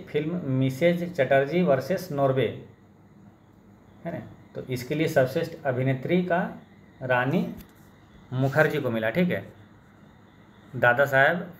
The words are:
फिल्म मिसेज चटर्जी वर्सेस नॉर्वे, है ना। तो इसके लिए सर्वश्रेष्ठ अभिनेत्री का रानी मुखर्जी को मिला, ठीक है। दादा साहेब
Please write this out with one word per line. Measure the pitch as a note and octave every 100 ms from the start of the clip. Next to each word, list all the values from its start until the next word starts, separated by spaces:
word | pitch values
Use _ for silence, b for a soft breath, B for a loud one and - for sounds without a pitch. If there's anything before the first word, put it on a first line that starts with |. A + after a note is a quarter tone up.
| -
फिल्म | D3+ D#3 F3 C#3
मिसेज | C3 C3 C3 E3+ F3 E3+ -
चटर्जी | B2+ C3+ C#3 E3+
वर्सेस | C#3 C3 - F#3 F3+
नॉर्वे, | C#3+ C#3 C3 A2 C3 - - - _ - - - - _ - - - - - E3+
है | C#3
ना। | A2 - - C3+
तो | B2+
इसके | B2+ - D3+
लिए | D#3
सर्वश्रेष्ठ | D3 B2+ E3 - - C#3
अभिनेत्री | B2 C3 C3 - F3
का | F3+ E3+ A3 - - - - -
रानी | C3 B2 C3 F3+ - - - - - - - - -
मुखर्जी | B2+ C3+ D3 D#3 D3
को | B2+
मिला, | A2+ A2
ठीक | E3 F3
है। | G2 - - - - - - - - - - - - - B2
दादा | A#2+ A#2+ C#3
साहेब | C3+ C#3+ F3 F3 -